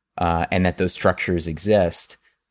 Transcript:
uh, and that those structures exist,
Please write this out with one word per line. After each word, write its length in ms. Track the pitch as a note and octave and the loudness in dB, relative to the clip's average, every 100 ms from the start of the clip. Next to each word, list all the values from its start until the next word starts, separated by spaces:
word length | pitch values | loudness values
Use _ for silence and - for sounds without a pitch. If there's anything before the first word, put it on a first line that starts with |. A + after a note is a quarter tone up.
| _ - | _ -4
uh, 280 | F2 E2+ E2+ | 0 0 0
and 140 | F#2+ F#2 | 2 0
that 100 | - | 0
those 180 | F#2 | -2
structures 540 | - G2 E2+ - F2 E2 | 2 0 0 -2 -2 -2
exist, 720 | D#2 G#2 G#2 F2 - - - _ _ _ | -6 2 4 4 -2 -10 -14 _ _ _